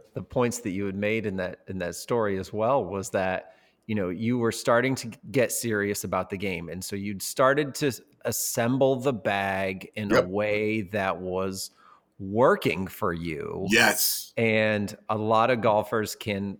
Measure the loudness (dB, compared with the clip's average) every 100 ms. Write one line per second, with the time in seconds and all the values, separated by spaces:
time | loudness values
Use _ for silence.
0 | -10 -12 -4 0 0 0 -4 -4 -4 -2
1 | 0 0 -2 -4 -6 -8 -10 -6 -6 -6
2 | -4 0 0 0 -4 -2 0 2 0 -4
3 | -4 -2 0 -2 -6 -18 _ _ -6 -2
4 | -2 -2 0 0 0 0 4 4 4 0
5 | -4 -12 -4 0 2 0 -2 0 0 -2
6 | -2 -2 -2 -4 -4 -4 -6 -10 -8 -6
7 | -6 -6 -6 2 4 4 0 -2 -2 -2
8 | -8 _ -6 -4 -2 0 0 4 4 4
9 | 0 -2 0 0 0 0 -2 -4 -10 -8
10 | 2 2 2 0 0 0 0 0 -2 -2
11 | 0 -2 -4 -2 -2 -4 -10 -14 _ -20
12 | _ -14 -4 4 6 4 2 -2 -4 -4
13 | -2 -2 -4 -6 -6 -6 2 4 6 4
14 | 0 -2 -6 0 2 4 2 0 -2 -8
15 | -6 -2 2 4 4 4 4 4 2 0
16 | -2 -4 -4 -4 -4 -8